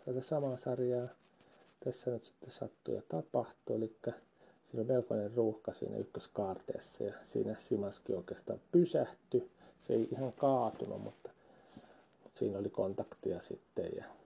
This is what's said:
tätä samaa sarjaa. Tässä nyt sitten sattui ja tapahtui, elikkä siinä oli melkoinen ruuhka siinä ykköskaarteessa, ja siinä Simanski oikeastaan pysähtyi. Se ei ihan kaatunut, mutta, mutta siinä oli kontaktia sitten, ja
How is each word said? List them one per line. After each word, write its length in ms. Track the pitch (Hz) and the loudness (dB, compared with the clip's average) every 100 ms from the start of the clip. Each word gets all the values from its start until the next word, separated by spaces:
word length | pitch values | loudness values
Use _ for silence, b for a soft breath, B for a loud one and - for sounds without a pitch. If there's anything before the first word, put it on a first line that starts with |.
| - | -4
tätä 160 | 127 | -4
samaa 360 | - 151 139 127 | 0 0 0 -2
sarjaa. 500 | 131 123 123 123 123 - _ B B B B B | -2 0 2 2 -2 -8 _ B B B B B
Tässä 320 | 131 - 123 | -6 -4 -4
nyt 140 | 117 - | -4 -6
sitten 260 | - - | -20 -14
sattui 440 | - 110 - - - | -10 -10 -8 -4 -4
ja 60 | - | -2
tapahtui, 680 | 160 - 127 - - - 113 | -4 0 0 -2 -6 -2 0
elikkä 360 | 110 - 120 | 0 -4 -6
siinä 720 | - - _ - _ _ 120 | -6 -12 _ -20 _ _ -2
oli 20 | |
melkoinen 500 | 123 127 120 110 104 | 2 4 4 0 0
ruuhka 400 | 117 110 110 - | 2 2 2 -6
siinä 240 | - - 110 | -4 -4 -4
ykköskaarteessa, 1080 | - - - - 104 - - - - - | -4 -6 -8 -4 -2 -2 -6 -8 -8 -4
ja 100 | 104 - | -4 -4
siinä 340 | - - 107 107 | -4 -2 0 -2
Simanski 560 | - 104 101 - - | 0 0 0 -6 -4
oikeastaan 480 | 92 - - - 107 - | -4 -4 -8 -6 -6 4
pysähtyi. 800 | 175 170 147 - - - 123 - B B B | 6 8 4 2 -4 2 2 2 B B B
Se 120 | - | 2
ei 140 | 117 110 | 2 4
ihan 220 | 113 131 | 0 -2
kaatunut, 680 | - 139 131 113 - - 104 | 2 4 6 4 0 -6 -4
mutta, 280 | 107 - - - B B B B B B B _ | -8 -10 -16 -18 B B B B B B B _
mutta 160 | - - | -12 -2
siinä 180 | 110 98 | -2 0
oli 120 | 104 | -4
kontaktia 720 | - 98 98 113 - 95 85 | -2 -2 -2 -6 -4 -4 -4
sitten, 520 | - - _ - 170 - | -6 -12 _ -4 -4 -4
ja 100 | - B | -10 B